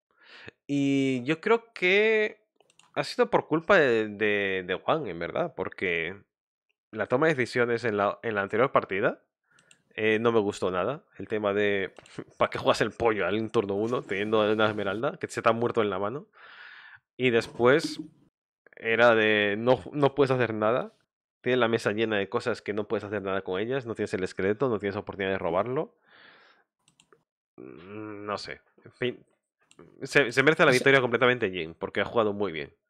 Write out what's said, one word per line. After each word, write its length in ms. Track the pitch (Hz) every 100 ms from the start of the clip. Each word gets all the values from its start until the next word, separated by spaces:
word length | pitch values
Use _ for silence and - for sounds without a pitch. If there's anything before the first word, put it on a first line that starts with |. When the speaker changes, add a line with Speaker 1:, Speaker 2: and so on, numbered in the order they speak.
| _ _ - - - - -
Speaker 1:
Y 560 | 143 139 139 135 131
yo 160 | 123 160
creo 320 | - 226 226
que 720 | - 180 196 220 220 214 - _ _ _ _ _
ha 100 | -
sido 260 | 143 - 240
por 160 | 170 -
culpa 320 | 156 165 202
de, 300 | 143 113 107
de, 560 | 101 107 104 98 95 90
de 80 |
Juan, 320 | 90 - 151 123
en 120 | 82
verdad, 360 | 85 - 165 -
porque 600 | 92 - 95 85 82 98 _ _ _ _ _ _ _
la 160 | 107 101
toma 200 | 127 160
de 60 |
decisiones 500 | 143 117 127 120 117
en 120 | 117 104
la, 220 | 101 -
en 120 | 117
la 80 | 104
anterior 300 | 98 110 131
partida, 500 | 135 - 95 127 - _ _ _ _ _ _ _
eh, 240 | - 110 110
no 120 | 117
me 80 | 113
gustó 300 | 101 101 98
nada. 340 | 90 98 147 - -
El 100 | 101
tema 240 | 110 104
de, 420 | 101 104 101 95 - -
<laughs> 240 | - - -
¿para 120 | 113
qué 80 | -
juegas 220 | - 120
el 120 | 117
pollo 340 | - 117 107 90
al 240 | 110 110
turno 240 | 117 98
uno 280 | 101 113 123
teniendo 480 | - 98 107 110 107
una 160 | 110 110
esmeralda 480 | 107 101 101 135 170
que 100 | 104
se 140 | -
te 60 | 117
ha 40 |
muerto 300 | 113 117 117
en 80 | 104
la 80 | 95
mano? 280 | 101 135 - _ - - - - - - _ -
Y 140 | 127
después 680 | 117 110 - 120 147 - - - _ _ _ _ _ _ -
era 380 | 113 113 120
de, 420 | 113 107 107 104 101
no, 220 | 117 127 -
no 220 | 147 139
puedes 160 | - 135
hacer 240 | 127 117
nada. 380 | 110 107 127 208 - _ _ _ _
Tienes 160 | - 127
la 100 | 113
mesa 240 | 113 120
llena 240 | 104 113 107
de 100 | 98
cosas 340 | 120 123 104
que 100 | -
no 140 | 104 104
puedes 160 | 107
hacer 180 | 101 104
nada 200 | 95 95
con 180 | 95 92
ellas. 260 | 113 123 117
No 80 |
tienes 180 | 104 104
el 100 | 101
esqueleto, 440 | 92 - 95 107 135
no 100 | 107
tienes 180 | 101 101
oportunidad 360 | 98 95 95
de 60 | 95
robarlo. 560 | 90 87 107 131 - _ _ - - - _ _ _ _ _ _ _ _ _ _ _ -
Mm, 680 | 64 64 90 104 107 101 104
no 120 | 98
sé. 220 | - 73 _ _
En 80 | -
fin, 320 | - 123 113 _ _ _ _ _ - - -
se, 300 | - 151 123
se 100 | 127
merece 220 | 135 160
la 60 | 160
Speaker 2:
O 20 |
sea 60 | 127
Speaker 1:
victoria 220 | 139 139
completamente 500 | 123 117 123 123 110
Jhin, 240 | 92 80
porque 260 | 82 95 -
ha 40 |
jugado 280 | 98 117 107
muy 200 | 101 101
bien. 200 | 78 69 _ _